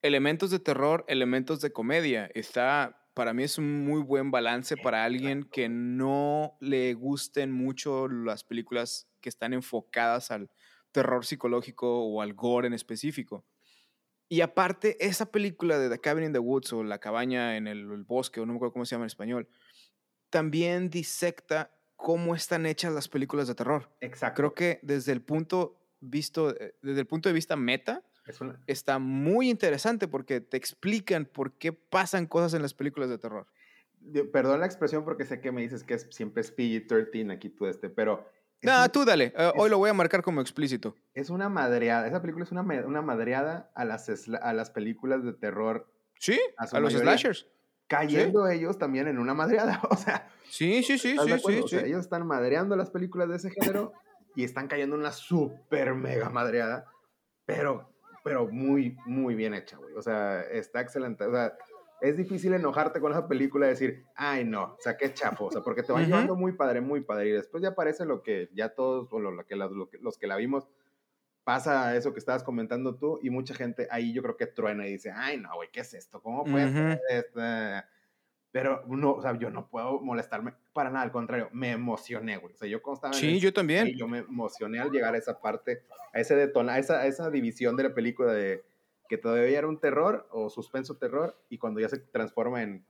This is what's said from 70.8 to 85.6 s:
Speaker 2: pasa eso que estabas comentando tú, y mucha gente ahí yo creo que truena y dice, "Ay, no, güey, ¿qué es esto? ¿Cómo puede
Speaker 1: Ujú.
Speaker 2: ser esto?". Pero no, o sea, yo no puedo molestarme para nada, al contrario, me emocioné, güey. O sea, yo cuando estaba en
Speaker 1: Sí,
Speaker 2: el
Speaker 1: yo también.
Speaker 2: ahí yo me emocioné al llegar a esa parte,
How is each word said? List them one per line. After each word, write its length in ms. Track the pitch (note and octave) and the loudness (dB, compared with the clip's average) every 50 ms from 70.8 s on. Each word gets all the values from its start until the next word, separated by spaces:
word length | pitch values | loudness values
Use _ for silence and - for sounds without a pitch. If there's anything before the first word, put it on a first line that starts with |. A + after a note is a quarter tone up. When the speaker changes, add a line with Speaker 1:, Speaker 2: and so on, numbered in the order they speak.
| _ _ _ _ _ _ _ _ _ _ _ _ _ | _ _ _ _ _ _ _ _ _ _ _ _ _
Speaker 2:
pasa 500 | - B2 C3 C3 D#3 C#3+ C3+ B2+ A#2+ A#2+ | -2 -2 0 2 2 2 2 2 2 2
eso 160 | A#2+ A#2+ C3 A2+ | 2 0 0 -4
que 60 | A2+ | -4
estabas 240 | - - B2+ C3 C3 | -2 -2 -2 -2 -2
comentando 540 | - B2 A#2 A2+ A2 B2 B2 C3 C3 B2 | -4 -4 -4 -4 -4 -4 -4 -4 -4 -4
tú, 220 | B2+ C#3+ D3+ D#3+ D#3 - | -2 -2 -2 -2 -2 -4
y 80 | B2+ | -4
mucha 240 | B2 B2+ C3 B2+ E3 | -4 -4 -4 -6 -8
gente 320 | - B2+ A#2+ A#2 - A#2+ - | -6 -6 -6 -4 -4 -6 -4
ahí 220 | - A#2 A#2 A#2 A#2 | -2 -2 -2 -2 -2
yo 100 | C3 B2+ | -2 -4
creo 140 | A#2 A2+ | -4 -4
que 100 | - A#2 | -4 -6
truena 400 | A#2 - - A2 G#2+ G#2+ G#2 G2+ | -6 -4 -2 -2 -2 -2 -2 -4
y 60 | G2 G2 | -6 -6
dice, 180 | G2 - G#2+ F#2+ | -8 -8 -10 -10
"Ay, 260 | G#2+ B2+ C#3 D3 C3 | -6 -6 -6 -6 -6
no, 160 | G2+ E2+ E2 | -8 -10 -10
güey, 120 | E2+ E2+ - - | -10 -10 -10 -10
¿qué 80 | A#2 | -12
es 140 | B2+ - - | -12 -12 -14
esto? 260 | - - _ - G2 _ | -20 -20 _ -20 -14 _
¿Cómo 220 | A2 A#2+ C3+ D3 | -8 -6 -4 -2
puede 220 | D#3 C#3 C#3 C#3 | 0 2 2 2
Speaker 1:
Ujú. 80 | C3+ C3+ | 2 2
Speaker 2:
ser 240 | D3 D#3 D#3+ D#3+ D#3+ - C3 | 2 2 2 0 0 0 0
esto?". 300 | B2 A#2+ A#2 - _ A#2+ A#2 A#2 A#2 A2+ A2 G#2 G2 G2 - _ _ _ _ _ _ _ _ _ _ _ _ _ | 0 0 0 -4 _ -4 -4 -2 -2 -2 -2 -4 -4 -6 -8 _ _ _ _ _ _ _ _ _ _ _ _ _
Pero 340 | _ B2+ C3 C3+ C3+ B2+ - | _ -2 0 0 0 -2 -4
no, 260 | A#2+ B2+ C#3 D3 C#3+ C#3 | -6 -4 0 2 2 2
o 80 | - - | 2 0
sea, 160 | C3 A#2 A#2 | -2 -2 -2
yo 100 | A#2+ A2 | -4 -6
no 180 | A2 A2+ A2 _ | -8 -10 -12 _
puedo 280 | - A#2 A2+ B2+ C3+ C#3 | -8 -6 -4 -2 -4 -4
molestarme 520 | C#3 C3 B2 A#2+ A#2 - A#2+ G#2 A2 B2 B2 _ _ _ _ | -4 -4 -4 -4 -4 -4 -6 -6 -6 -8 -12 _ _ _ _
para 160 | D3+ C#3+ C3 | -2 -2 -2
nada, 140 | C3 C3 B2+ | 0 -2 -2
al 60 | A#2 B2+ | -2 -2
contrario, 360 | B2 A#2 A2+ B2+ A#2+ A2+ - - | -6 -4 -2 -4 -4 -4 -6 -6
me 180 | B2 C3 B2 | -4 -4 -2
emocioné, 640 | A#2+ A2+ A#2+ A#2+ A2+ G#2 - - A#2+ A2+ A2 A2+ G#2 | -2 -2 -2 -4 -4 -4 -6 -8 -10 -8 -6 -6 -8
güey. 160 | F#2 F2 F2 - | -8 -10 -14 -14
O 40 | _ | _
sea, 100 | A2+ G#2 | -8 -6
yo 140 | G#2 A2+ - | -6 -6 -6
cuando 140 | C3+ C#3 | -8 -10
estaba 180 | C3+ - C#3 C3+ | -6 -6 -4 -2
en 60 | C3+ | 0
Speaker 1:
Sí, 140 | C#3+ D3+ E3 | 2 2 2
Speaker 2:
el 40 | G3 | 4
Speaker 1:
yo 120 | F3+ F#3+ F#3+ | 4 4 4
también. 320 | G#3 F#3 D3+ D#3 F#3 A3+ | 4 2 4 4 4 4
Speaker 2:
ahí 100 | - B2+ | 2 0
yo 100 | B2+ A#2+ | -4 -4
me 120 | A2+ A#2+ A#2+ | -4 -4 -6
emocioné 600 | A#2 - C3 A#2+ A2+ G#2 - - A2 G#2+ A2 A#2 | -6 -6 -6 -4 -4 -6 -6 -6 -8 -6 -4 -4
al 120 | C3 C#3+ | -4 0
llegar 240 | C#3 C3+ A#2 A2+ A2+ | 0 2 2 2 0
a 40 | A#2 | 0
esa 220 | A2 - A2 - | -2 -4 -8 -4
parte, 440 | - A2 G#2+ A2+ | -4 -4 -4 -4